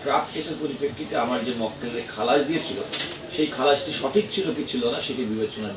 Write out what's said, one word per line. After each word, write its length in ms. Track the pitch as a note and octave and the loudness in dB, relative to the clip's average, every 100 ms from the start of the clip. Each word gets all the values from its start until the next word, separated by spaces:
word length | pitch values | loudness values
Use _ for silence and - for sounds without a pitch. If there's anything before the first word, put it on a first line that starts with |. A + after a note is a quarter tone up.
ট্রাফট 320 | C#3 C#3 - | 2 2 2
কেসের 220 | D#3+ D#3 D#3 | -2 -2 -2
পরিপ্রেক্ষিতে 560 | D3 B2+ C#3+ - D3+ D3+ | -4 -2 -2 -2 -4 0
আমার 280 | B2 B2 | 2 0
যে 80 | A#2 A#2 | 0 -2
মক্কেলকে 440 | A2 - A#2+ A#2+ - | -2 -4 -6 -4 -6
খালাস 380 | G#2+ A#2 C#3 C#3+ | -2 4 4 4
দিয়েছিল, 300 | D#3+ - B2+ - - - - - - | 0 0 -4 -4 -4 -4 -6 -6 0
সেই 100 | D3 | 0
খালাসটি 460 | - C#3 C#3 D#3 | 4 4 4 2
সঠিক 320 | D3+ C3+ G3+ - | 0 2 4 2
ছিল 240 | - D#3+ | 0 0
কি 100 | D3+ - | -2 -2
ছিল 240 | B2 A#2 | 0 0
না 100 | A2+ | 0
সেটি 240 | - B2+ | -2 -2
বিবেচনার 460 | A2+ A2 G#2+ - G#2 | -2 0 -2 -2 -6